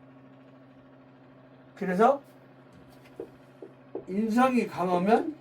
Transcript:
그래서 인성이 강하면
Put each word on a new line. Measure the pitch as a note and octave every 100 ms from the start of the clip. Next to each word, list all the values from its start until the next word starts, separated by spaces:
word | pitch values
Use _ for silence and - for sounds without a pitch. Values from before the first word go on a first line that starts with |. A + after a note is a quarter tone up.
| C3 - C3 C3 C3 C3+ - - - C3 - - - - - - -
그래서 | - F#3 F3+ A#3+ C#4+ - - - - - - - - - - - - - - - - - - -
인성이 | F#3+ A3+ A3 C4 B3 F#3+
강하면 | - F#3 F3 F#3 A#3 E4 -